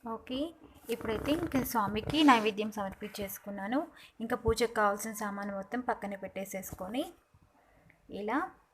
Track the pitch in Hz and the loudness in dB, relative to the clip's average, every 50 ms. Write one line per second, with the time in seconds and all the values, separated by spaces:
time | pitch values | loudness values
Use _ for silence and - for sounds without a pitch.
0 | - 233 226 220 - - 254 262 294 339 330 - - - - - - - 233 233 | -8 -8 -8 -8 -8 -6 -4 -4 -4 -4 -6 -14 -20 -20 -20 -20 -6 -6 -6 -4
1 | - 233 220 208 - - 294 339 339 311 - 262 247 - - 233 208 196 208 214 | -2 -4 -4 -2 2 0 0 2 0 0 0 0 0 2 0 0 2 2 0 -2
2 | 220 - - 302 320 285 254 226 214 220 202 202 214 214 208 214 202 196 196 - | -2 0 4 6 8 10 8 8 6 2 0 0 -4 -4 -2 -4 -4 -4 -6 -8
3 | 208 202 - - 202 190 196 - - 202 202 202 190 202 247 277 339 - - - | -10 -10 -8 -8 -8 -8 -8 -10 -10 -10 -8 -6 -4 -2 0 0 -2 -2 -10 -20
4 | - - _ _ 226 226 247 - - 226 226 220 240 226 - 226 214 202 202 208 | -20 -20 _ _ -4 -4 -4 2 2 2 4 4 2 2 4 4 4 4 4 2
5 | 220 220 220 214 220 208 202 202 202 202 202 196 196 - - 247 254 254 277 - | -4 -6 -4 -4 -4 -4 -4 -4 -4 -4 -4 -6 -6 -4 -4 -4 0 -2 -2 -2
6 | - 202 202 196 - 190 - 190 196 190 - 190 185 - - - 185 185 220 262 | -2 -8 -6 -6 -10 -8 -6 -8 -8 -6 -6 -8 -8 -8 -10 -8 -8 -4 -2 -2
7 | 320 359 339 _ _ _ _ _ _ _ _ _ _ _ _ _ _ - - _ | -4 -4 -6 _ _ _ _ _ _ _ _ _ _ _ _ _ _ -20 -20 _
8 | _ - - 196 208 214 240 294 359 359 - - _ _ | _ -12 -10 -6 -4 -2 0 0 -2 -4 -8 -18 _ _